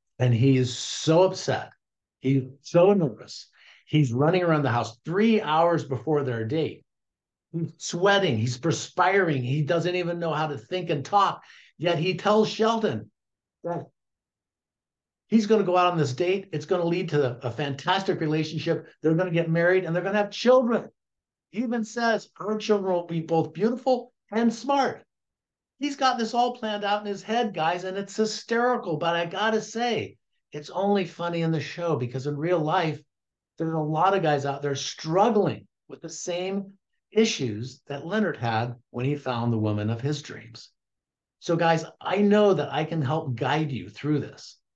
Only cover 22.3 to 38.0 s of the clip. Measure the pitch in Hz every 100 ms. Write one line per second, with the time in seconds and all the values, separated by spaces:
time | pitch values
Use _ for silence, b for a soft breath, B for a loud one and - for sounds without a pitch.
22.3 | - 190 214 220 202 190 175 170 170 160
23.3 | 165 - 156 220 247 269 247 - _ -
24.3 | 220 233 214 269 277 240 - _ _ _
25.3 | _ _ _ _ - 285 - 262 233 220
26.3 | 240 240 233 220 208 202 208 208 190 -
27.3 | 226 220 165 160 180 185 190 196 - 214
28.3 | - - 233 247 240 - 147 165 170 165
29.3 | 180 220 220 - 226 240 196 98 - _
30.3 | _ _ 151 147 180 202 202 170 - 170
31.3 | 170 165 156 147 - 170 139 123 131 139
32.3 | 143 165 175 151 180 165 - _ _ _
33.3 | _ _ - 165 160 151 156 185 196 160
34.3 | 143 139 135 143 131 - - 156 175 226
35.3 | 208 170 101 95 _ - - 160 - -
36.3 | 175 185 196 196 - _ _ _ 208 220
37.3 | - 123 104 127 - - 139